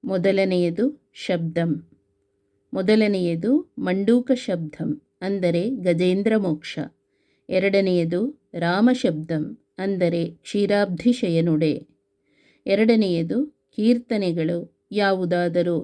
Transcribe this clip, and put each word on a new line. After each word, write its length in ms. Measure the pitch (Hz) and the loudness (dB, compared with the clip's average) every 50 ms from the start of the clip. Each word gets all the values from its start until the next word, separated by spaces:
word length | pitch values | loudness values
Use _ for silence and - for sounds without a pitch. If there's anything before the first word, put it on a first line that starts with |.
| - | -6
ಮೊದಲನೆಯದು 800 | - 190 185 170 196 196 190 196 190 185 180 175 170 170 170 220 277 302 - _ _ _ | -4 -4 0 2 2 2 2 2 2 2 2 0 0 0 0 -2 -2 -2 -6 _ _ _
ಶಬ್ದಂ. 560 | - - - 185 175 170 165 160 170 165 165 151 160 - _ _ _ _ _ _ _ _ _ _ _ _ _ _ _ _ _ - | -18 -6 -4 -4 -2 -2 -4 -2 -2 0 0 -2 -4 -6 _ _ _ _ _ _ _ _ _ _ _ _ _ _ _ _ _ -6
ಮೊದಲನೆಯದು 760 | 190 190 185 214 220 220 208 202 190 180 170 170 165 170 214 262 311 349 _ _ - | -4 2 2 4 4 4 2 2 0 0 -2 -2 -2 0 0 0 0 0 _ _ -6
ಮಂಡೂಕ 520 | - 185 180 190 202 202 233 247 247 - 269 | -2 -2 -2 0 2 2 2 2 4 0 -2
ಶಬ್ದಂ 560 | 247 - - 196 170 165 151 - - 165 160 151 151 _ _ _ _ - | -2 0 -4 -4 -4 -4 -8 -8 -8 -6 -6 -6 -6 _ _ _ _ -6
ಅಂದರೆ 400 | 190 202 196 180 175 165 170 180 226 269 226 | -4 -4 0 0 0 0 0 -2 -2 -4 -4
ಗಜೇಂದ್ರ 540 | 175 180 175 165 180 180 185 190 202 220 220 | 0 0 0 2 2 2 2 2 0 2 0
ಮೋಕ್ಷ. 420 | 220 202 180 156 151 - - - - 151 - _ _ _ _ _ _ _ _ _ _ _ _ | 2 0 0 -4 -4 -6 -12 -10 -10 -10 -10 _ _ _ _ _ _ _ _ _ _ _ _
ಎರಡನೆಯದು 720 | 180 190 190 196 190 196 196 190 180 175 170 165 170 175 214 269 302 _ _ _ - 175 | -2 0 0 2 2 2 2 2 2 2 2 0 0 -2 -2 -4 -6 _ _ _ -8 -4
ರಾಮಶಬ್ದಂ 840 | 165 170 175 190 214 247 254 247 - - 160 151 156 160 165 156 151 - - - _ _ _ - | -2 0 2 4 4 4 4 4 0 -2 -2 -2 -6 -4 -4 -4 -4 -6 -8 -16 _ _ _ -6
ಅಂದರೆ 440 | 185 196 196 185 185 170 170 170 170 170 - | -4 -4 0 0 0 0 0 0 -4 -4 -6
ಕ್ಷೀರಾಬ್ಧಿ 760 | _ _ - - 202 202 196 202 202 202 196 180 156 - 247 240 | _ _ -6 -2 0 0 2 2 2 2 0 -2 0 0 0 0
ಶಯನುಡೆ. 600 | 247 - 185 170 165 165 170 160 151 160 156 147 - - _ _ _ _ _ _ _ _ _ _ _ _ _ _ _ _ | 2 0 0 2 2 2 2 2 2 2 0 0 -2 -6 _ _ _ _ _ _ _ _ _ _ _ _ _ _ _ _
ಎರಡನೆಯದು 720 | - 196 202 220 226 233 220 214 190 175 165 165 170 190 233 285 302 _ _ _ _ | -2 2 2 4 4 4 4 4 2 0 -2 -2 -2 -2 -4 -4 -4 _ _ _ _
ಕೀರ್ತನೆಗಳು, 880 | _ - 208 226 247 240 240 _ 233 208 196 180 170 170 160 160 175 170 170 175 _ _ _ _ 185 | _ -2 2 2 2 2 0 _ -4 -2 -2 -2 -2 -2 -2 -2 -4 -4 -6 -10 _ _ _ _ -4
ಯಾವುದಾದರೂ 840 | 208 202 196 196 185 185 165 175 175 175 175 165 175 170 175 170 160 | 0 0 2 2 0 0 0 0 0 0 0 0 0 0 0 0 -2